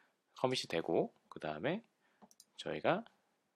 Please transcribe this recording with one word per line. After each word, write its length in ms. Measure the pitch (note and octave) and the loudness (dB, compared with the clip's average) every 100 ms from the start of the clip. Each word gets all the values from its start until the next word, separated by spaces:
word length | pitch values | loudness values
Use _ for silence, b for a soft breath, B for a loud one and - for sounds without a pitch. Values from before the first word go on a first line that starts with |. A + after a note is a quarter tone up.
| b b _ - | b b _ -2
커밋이 260 | B2+ B2+ - | 0 0 0
되고, 460 | E2+ D#2+ F#2 C#3+ _ - | -2 2 2 2 _ -18
그 100 | - | -8
다음에 440 | D#2 D#2 A2+ G3+ - _ b b - - - - | -6 -2 -2 -2 -6 _ b b -20 -20 -20 -10
저희가, 480 | D#2 D#2 A#2+ F#3 A#3 _ _ _ _ | -6 0 2 2 0 _ _ _ _